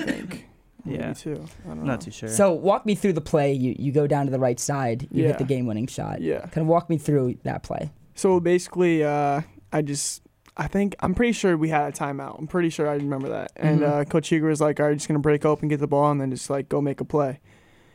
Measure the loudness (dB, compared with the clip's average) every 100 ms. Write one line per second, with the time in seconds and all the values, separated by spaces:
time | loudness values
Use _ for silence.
0 | -6 -6 -10 -14 -16 _ _ -16 -10 -8
1 | -8 -8 -10 -10 -12 -16 -14 -8 -6 -6
2 | -8 -12 -4 2 4 4 2 2 0 0
3 | 0 0 0 2 2 2 0 -2 0 2
4 | 2 2 0 0 0 0 -2 -2 -2 -4
5 | -4 0 2 2 0 0 -2 -2 -4 -6
6 | -6 -4 -4 -4 -4 -2 2 2 2 -2
7 | 2 2 2 -2 -6 -6 -6 -8 -8 -12
8 | -20 0 2 4 4 2 2 0 2 4
9 | 2 2 2 0 -4 -12 -6 -2 -2 -4
10 | -6 -8 -14 _ _ -8 -2 0 0 0
11 | -2 2 2 2 2 2 2 0 0 -4
12 | -6 -6 -10 -10 -4 0 0 0 -2 0
13 | -2 -2 -4 -6 -8 -2 2 4 4 2
14 | 2 0 2 2 2 2 2 2 2 0
15 | 0 0 2 2 2 2 0 0 2 2
16 | 2 2 -2 -4 -4 -4 -2 0 0 -2
17 | -2 0 0 -4 _ -20 _ _ _